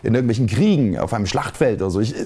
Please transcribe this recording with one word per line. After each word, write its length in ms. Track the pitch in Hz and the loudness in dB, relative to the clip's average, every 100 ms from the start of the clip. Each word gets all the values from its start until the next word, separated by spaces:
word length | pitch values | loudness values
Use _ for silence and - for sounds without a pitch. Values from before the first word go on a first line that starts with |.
in 100 | - | 0
irgendwelchen 340 | 120 123 113 117 | 0 2 0 0
Kriegen, 500 | - 214 175 110 71 | 2 2 4 2 0
auf 140 | - | -2
einem 120 | 113 95 | -2 -2
Schlachtfeld 560 | - - - 135 104 | -2 -4 0 0 2
oder 80 | 95 | 0
so. 120 | 92 | 0
Ich, 120 | 110 147 | -2 -2